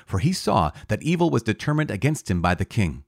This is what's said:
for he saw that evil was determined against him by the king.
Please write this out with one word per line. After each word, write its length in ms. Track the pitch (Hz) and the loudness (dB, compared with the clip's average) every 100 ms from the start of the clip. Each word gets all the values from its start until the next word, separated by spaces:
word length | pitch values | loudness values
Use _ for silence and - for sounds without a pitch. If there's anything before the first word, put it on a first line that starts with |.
for 140 | - 95 | -6 0
he 160 | 160 | 0
saw 380 | 185 208 160 78 - - | 0 0 2 2 -2 -6
that 140 | 107 | -4
evil 280 | 151 175 170 | 0 2 2
was 120 | 127 | 2
determined 480 | - 101 - 151 127 | 0 -2 0 0 -2
against 400 | 98 139 156 - | 0 0 0 -2
him 120 | 90 | 0
by 120 | 90 | 2
the 120 | 90 92 | 0 0
king. 380 | 113 87 64 | 0 0 -2